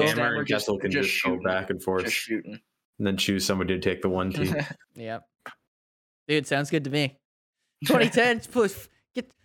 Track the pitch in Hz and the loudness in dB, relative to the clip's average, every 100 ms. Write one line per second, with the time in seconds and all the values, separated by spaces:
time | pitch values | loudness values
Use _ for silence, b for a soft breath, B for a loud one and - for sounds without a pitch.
0 | 151 151 120 113 104 107 107 98 98 95 | 4 2 0 0 0 0 0 -2 0 0
1 | 98 - 92 90 95 92 92 92 - 92 | 0 0 0 0 0 0 -2 -4 0 0
2 | 90 - - 110 - 110 - _ _ - | 0 -2 -2 -6 -6 -14 -18 _ _ -4
3 | 101 95 - 98 92 98 90 92 95 90 | -2 0 0 0 0 0 0 0 0 0
4 | 98 92 92 95 92 151 147 - _ - | 0 0 0 0 -2 -2 -4 -10 _ -14
5 | 113 113 - _ - - _ _ _ _ | -10 -10 -12 _ -20 -20 _ _ _ _
6 | _ _ - 151 139 143 143 160 135 147 | _ _ -2 0 2 0 0 0 0 0
7 | 139 - _ _ _ _ _ _ - 262 | 0 -4 _ _ _ _ _ _ 2 4
8 | 226 - 240 233 - 254 202 - - _ | 4 4 4 2 0 2 2 0 -12 _
9 | _ - 247 _ | _ -10 -10 _